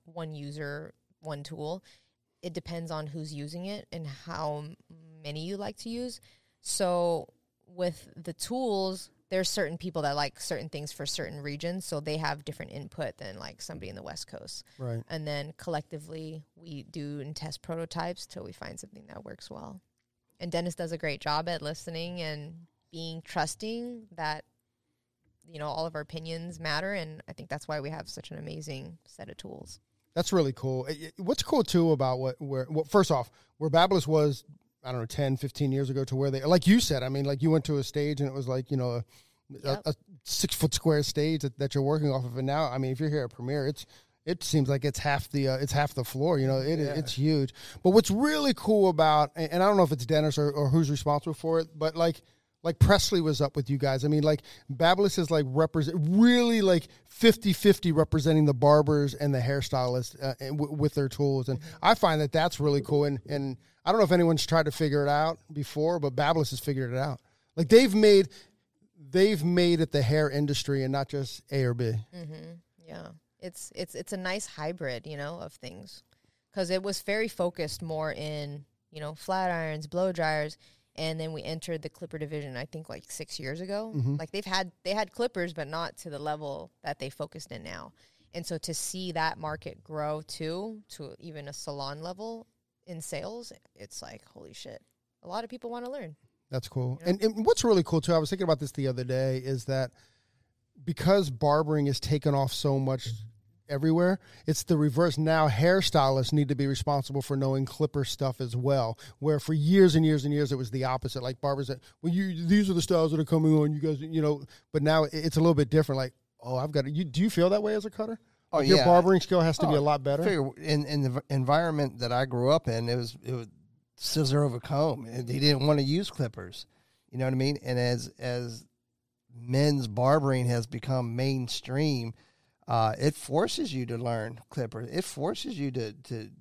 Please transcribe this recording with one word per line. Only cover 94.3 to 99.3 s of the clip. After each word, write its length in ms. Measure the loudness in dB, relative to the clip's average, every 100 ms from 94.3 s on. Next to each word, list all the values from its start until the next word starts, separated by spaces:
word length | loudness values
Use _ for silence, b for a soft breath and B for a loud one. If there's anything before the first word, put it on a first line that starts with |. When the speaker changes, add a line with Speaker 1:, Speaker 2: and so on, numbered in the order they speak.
| -20 -20
Speaker 1:
shit. 300 | -18 -18 -18 _ _ _ _
A 60 | -12
lot 160 | -10
of 60 | -10
people 200 | -12 -12
wanna 200 | -12 -10
learn. 240 | -12 -14 -18 _ _ -10
Speaker 2:
That's 180 | -8 -6
cool. 300 | -6 -6 -4
Speaker 1:
Yeah. 60 | -2
Speaker 2:
And, 120 | 0
and 240 | 0 2 2
what's 180 | 4
really 180 | 4 4
cool, 200 | 4 0
too, 100 | 2
I 60 | 0
was 100 | 0
thinking 160 | -2
about 160 | 0 0
this 120 | -2
the 160 | -4 -4
other 160 | -2
day, 340 | -2 -2 0